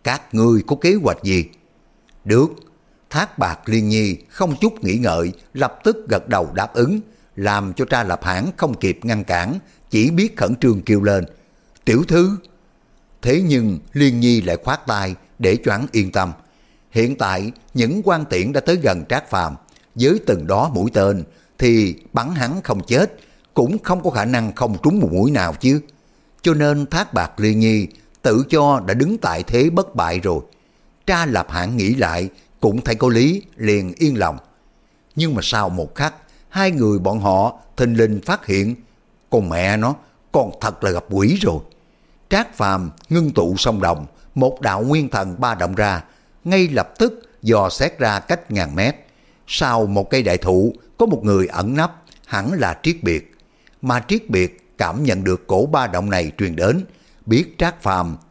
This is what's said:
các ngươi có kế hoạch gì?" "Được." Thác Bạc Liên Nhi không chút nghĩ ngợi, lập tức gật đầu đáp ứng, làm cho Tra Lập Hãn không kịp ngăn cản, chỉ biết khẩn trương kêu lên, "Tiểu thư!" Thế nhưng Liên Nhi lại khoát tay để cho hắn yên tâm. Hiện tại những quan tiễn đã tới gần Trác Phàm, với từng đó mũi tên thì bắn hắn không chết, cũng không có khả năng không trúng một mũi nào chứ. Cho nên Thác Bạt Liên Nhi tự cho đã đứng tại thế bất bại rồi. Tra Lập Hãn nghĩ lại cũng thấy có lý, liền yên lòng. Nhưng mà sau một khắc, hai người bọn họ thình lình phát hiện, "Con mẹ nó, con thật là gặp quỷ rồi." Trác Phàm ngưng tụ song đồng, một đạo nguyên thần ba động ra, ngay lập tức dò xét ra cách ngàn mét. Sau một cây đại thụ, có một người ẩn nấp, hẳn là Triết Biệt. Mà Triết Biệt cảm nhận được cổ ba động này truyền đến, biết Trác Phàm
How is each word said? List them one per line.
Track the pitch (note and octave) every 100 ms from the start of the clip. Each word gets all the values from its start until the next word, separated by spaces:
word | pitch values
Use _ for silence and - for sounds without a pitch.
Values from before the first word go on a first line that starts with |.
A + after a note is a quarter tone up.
các | - C3+ -
ngươi | A2 A#2 A2+ -
có |
kế | C#3+ E3+
hoạch | G#3 C3 E2+
gì?" | G2 F#2 D#2+ _ _ _ _ _ _ -
"Được." | F#2+ A2+ D#3+ - - _ _ _ _
Thác | D3 G#3 -
Bạc | F2+ D#2+
Liên | - A2 G#2+
Nhi | A2 G#2 E2+ -
không | - F#3 C#3
chút | A3 A3
nghĩ | F#2 A2
ngợi, | A#2 E2 F2 - -
lập | C3 C3 -
tức | - A3 -
gật | G2+ -
đầu | G2+ D#2
đáp | F2 G#2
ứng, | A#2+ C3+ G#3+ - _ _
làm | - G2+ G#2 G2
cho | F#2
Tra | C3 B2+
Lập | G2+ E2+
Hãn | F#2 F#2 D3+ -
không | D#3
kịp | A2+ F#2+ -
ngăn | A2+ G#2+
cản, | F#2+ F2 F2+ F#3+ - _ -
chỉ | - B2+
biết | E3+ A3 -
khẩn | G2+
trương | B2 C3 G2+
kêu | - G#2
lên, | G2+ G2 E2 - _ _ _ _
"Tiểu | - A#2 F3+
thư!" | E3+ F#3 G3+ - _ _ _ _ _ _ -
Thế | A#2+ D3+
nhưng | F3+ C3+ A2 E2 -
Liên | C#3+ C#3+ A#2+
Nhi | A#2+ A2+
lại | F2+ E2+
khoát | - D3 B2
tay | G#2 F#2+ F#2 _ -
để | A#2 G2+
cho | -
hắn | G#2 C3+
yên | A2+ F#2+
tâm. | G2 F#2 D#2+ _ _ _ _ _
Hiện | A2+ A#2 C#3
tại | G2 F#2+ G#2 - -
những | B2+ B2 F#3+
quan | F#3+ E3
tiễn | D3+ F2+ G2+
đã | C#3
tới | -
gần | F3 C3 F2+ D2+
Trác | C3 -
Phàm, | F#2+ E2 C#2 _ _ _
với | A#2 C3 G#3 -
từng | F#2+ D#2
đó | G2 D3+
mũi | G#2 G#2+
tên | A#2 G2 G2 D#2 _ _ -
thì | B2 A2+ G2 D#2 -
bắn | - B2
hắn | E3+ B2+ F3+
không | - G#2+ E2
chết, | B2 G#3+ - - _ _
cũng | - B2 G#3+
không | - F3+
có | -
khả | G#2+
năng | A2 B2 A2
không | - A#2+ F#2+
trúng | C#3 G3+
một | G#2+
mũi | F2 A#2+
nào | C3 F2 -
chứ. | B2 D3 - _ _ _ _ _
Cho | E3+
nên | D3+ D3 D3
Thác | C#3 E3 G#3
Bạt | - E2 -
Liên | G#2+ A2
Nhi | A2 A2 F2+ - _ _
tự | B2 A2 C#3
cho | D#3+ C#3+ C3+
đã | F#2
đứng | A2+ D3 A3+
tại | F#2 E2
thế | F#2 A#2+ D#3
bất | E3+ F#3+
bại | - E2 F2
rồi. | F#2 D#2 - _ _ _ _ _
Tra | - F3
Lập | D#3+ G#2 -
Hãn | F2 F#2 A#2+
nghĩ | G2
lại | C3 F2+ E2+ F#2 - _ _
cũng | A2 A2
thấy | B2
có | A2+ B2+
lý, | A2+ C#3 G3 - -
liền | G#2+ G#2 F#2 -
yên | D#3+ A#2+
lòng. | E2+ C#2 - _ _ _ _ _ _
Nhưng | - D#3+
mà | B2
sau | - A2 F#2+
một | F2 D2+
khắc, | - D3+ - _ - -
hai | F#3+ F#3+
người | D#3+ A2 G2+
bọn | F#2 G#2+
họ | G2+ F#2+ A2+ - - -
thình | A#2+ A2+
lình | A2 G#2
phát | - G3+
hiện, | - G2 G2+ B2 - _ _ _ _
"Con | A#2+ F#2
mẹ | E2+ F#2+ G#2+
nó, | A#2 D3 _ _ _
con | C#3+ A2 -
thật | A2 F2+
là | G2+
gặp | F2 -
quỷ | F#2+ G#2 F#3+
rồi." | - D#2 - _ _ _ _ _ _
Trác | G3 A#3
Phàm | - G2+ F#2+ E2+ - -
ngưng | E3 D#3
tụ | A2 F2 F#2+
song | B2 G#2+
đồng, | F2+ D#2 D2 _ -
một | C3+ B2+ B2+
đạo | B2+ F#2+
nguyên | B2 D#3 C#3
thần | G#2 F#2+ F2
ba | B2
động | G2+ F2
ra, | F#2 G#2 F2+ - _ _ _
ngay | E3+ F#3+ F3
lập | B2 - -
tức | A#3 B3 - _
dò | G#2+ A2 F#2+
xét | - D3 E3+
ra | A#2 G2+
cách | - E3+ -
ngàn | G#2 D#2
mét. | D2+ A2+ - - _ _ _ -
Sau | - C#3 A#2
một | G#2 G2+ F#2+
cây | C3
đại | G#2 F2+
thụ, | F#2 F#2 G#2+ - - -
có |
một | A3+ D#3
người | G#2 G2 F#2
ẩn | F2 G2
nấp, | C#3+ E3+ - _ -
hẳn | - G2 G#2+
là | F#3 G2 E2+
Triết | D#3 E3+
Biệt. | F2+ D#2+ - _ _ _ _ _
Mà | B2+ B2 A#2
Triết | A3 A3
Biệt | F#2+ F2+ - _ -
cảm | F2 G2+
nhận | C#3+ F#2
được | F#2+ F#2 -
cổ | G2
ba | C#3+ D3+ A#2+
động | F2+ G2+
này | F#2+ D#2+ -
truyền | F#2+
đến, | E2 F#2+ E3 F#3 _ _ _
biết | - A#2 F3 -
Trác | F3 E3+
Phàm | G2+ F#2 F2 D#2 _